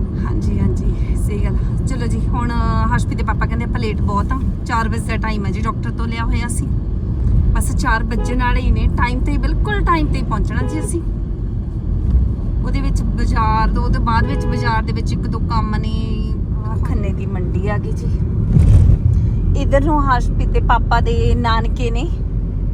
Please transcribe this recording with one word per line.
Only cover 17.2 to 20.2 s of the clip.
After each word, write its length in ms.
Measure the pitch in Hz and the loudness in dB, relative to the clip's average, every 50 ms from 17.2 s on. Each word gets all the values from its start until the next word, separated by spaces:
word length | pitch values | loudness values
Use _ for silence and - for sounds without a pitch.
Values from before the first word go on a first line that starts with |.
| 202 | -4
ਮੰਡੀ 420 | - - - - - - - - | -4 -4 -4 -2 -2 -2 -2 -2
ਆ 100 | - - | -2 -2
ਗਈ 140 | - - - | -2 -2 -2
ਜੀ। 160 | 147 - - - - - - - - - - - - - - - - - - - - - - - - - - - - - - - - - | -4 -2 -2 -2 -2 0 -2 -2 0 0 2 4 6 6 8 8 8 8 8 6 6 4 4 4 4 4 2 2 2 2 2 2 2 2
ਇੱਧਰ 220 | - - 269 277 285 | 2 2 2 4 4
ਨੂੰ 200 | 285 302 294 277 | 4 2 2 2
ਹਰਸ਼ਪ੍ਰੀਤ 440 | 269 254 240 | 2 2 2